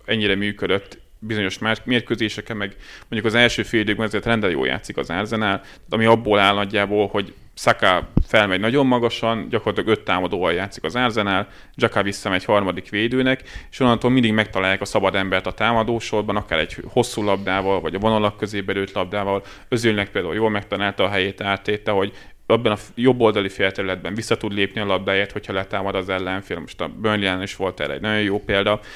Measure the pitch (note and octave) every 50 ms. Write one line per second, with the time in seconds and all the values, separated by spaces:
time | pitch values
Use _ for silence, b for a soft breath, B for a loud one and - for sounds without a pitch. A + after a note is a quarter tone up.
0 | - - A2+ A2 G#2 G2+ G2 G2 G2+ G#2 G2+ - G2+ F2+ F#2 G2 - - - -
1 | - - - - A2 G#2+ A2 G#2+ G2 F#2 - - G#2+ A2 A2 - - B2 B2+ A#2
2 | - - A#2+ G#2+ A2+ G#2 - G#2+ - - A2+ G#2 G2+ G2 - B B B B B
3 | B B A#2+ A2 G#2 A2+ G#2+ A#2+ A#2+ A#2 - - G#2 - - A2+ G#2 G#2+ G2+ G2
4 | A2+ G#2 G#2+ G2+ - A#2 A#2 A2 G#2 F#2 D#2+ C2+ C2 C2 C2 A2 - - - -
5 | C#2 - E2+ F#2 G#2+ A#2+ A#2 G#2+ G#2+ G2+ G2 G2 B B B B - - - A2+
6 | A2+ A2+ A#2 A2+ A#2+ G#2+ G2+ G2+ G2 G2+ G2+ G2+ G2+ G2 G#2+ G2+ G2+ G2 G#2 G#2
7 | G2+ G2+ - G#2 G2 - - - - - - - - C3 A2 - A2+ G2 F#2 E2+
8 | - - - - - - - A2 G#2 G2 F#2 F#2 G#2 A2+ B2+ C#3+ C3+ B2+ B2 A#2+
9 | A#2 A2+ - - A#2 A2+ A2+ A2 - - A#2 A2 - G#2+ F#2+ G2+ F2 A2 G#2+ -
10 | - - F#2 F2+ F#2 F2+ G2+ F2+ F#2 E2 F2 F2 G2 G#2 - - - D#2 - B2
11 | B2+ A#2+ A2 A2+ G2+ G2+ F#2+ F#2+ G#2 b b b b b b - B2 G#2+ - G#2+
12 | G2 G2+ G2 - - G#2 F#2 F2+ - - G#2 G2+ G2 F#2 F2 F#2+ - - G#2 G#2
13 | A2 A#2 B2+ C3 B2+ C3 C3 - B B B B B B - - C3+ B2 A#2 A2
14 | - B2 C3 C3 A#2 A2 G#2+ A2 G#2+ G#2 - F#2+ F#2+ F#2+ F#2+ F#2+ G2+ - - G#2+
15 | F#2+ F#2+ F#2 G2 F#2+ F#2+ F#2 F#2 - F#2 - - A2 A2+ A#2+ A2+ A2 B2 A#2 A2+
16 | - - - G#2+ G#2 G#2+ G2+ G#2+ - - E2 D#2+ D#2+ - - - - - - B2
17 | A#2 - - A2+ G#2 G#2 G2 F#2+ G2+ A2 F#2+ G2 F#2+ G2 G2 F2+ D#2+ D#2 F2 G2
18 | G#2 A2 A2 G#2+ G#2 G#2 G2+ - A2 G2 G#2 G2+ G2 G2+ G2 G2 G2 - - G2+
19 | F#2 F2 G2+ G#2 G2 G2 G2 G2 B B B B B B C3 A2+ A#2 A2+ G#2+ G#2
20 | G2 - - G2+ F2+ E2 E2+ G#2+ A2+ A2 G#2+ G2+ G2+ - G2+ F#2+ G2+ G2+ G2 -
21 | F#2+ G2 G2+ F#2+ F#2 G2 G2 - G#2 G2+ G2 - - - G#2 - - A2 G#2 G2
22 | G2 G#2 B B B B B - - - A2+ A#2 A#2+ A2 G#2+ G2+ - - - -
23 | A#2+ C3 B2 B2 A2+ G#2+ G2+ G#2 G2 F#2+ - - G2+ F#2+ - - G2 F#2+ F#2 F#2
24 | E2+ F2 G2+ A2+ G#2+ - A2+ - - G#2 G2+ G2+ G2 F#2+ - A2 G#2 G2+ F#2+ F#2
25 | G2 G2 G2 G2 G2+ G2 - G#2 - - G2 F#2+ G2 - - G2 G2 G2 G2 F#2+
26 | F#2 G2 F#2+ F#2 F#2 F#2 F#2 G2 - - F2+ E2+ - - - - F2 D2+ - -
27 | A2 A2 G#2+ G#2 G2+ F#2+ F#2 F#2 G2 G2+ - - F#2+ F#2 F2+ - D2+ C#2+ C#2 C#2+
28 | F#2+ G#2+ G#2+ G#2+ G#2 G2 G2 G#2 - - G2+ G2 G2+ G#2+ G#2+ A2 B B B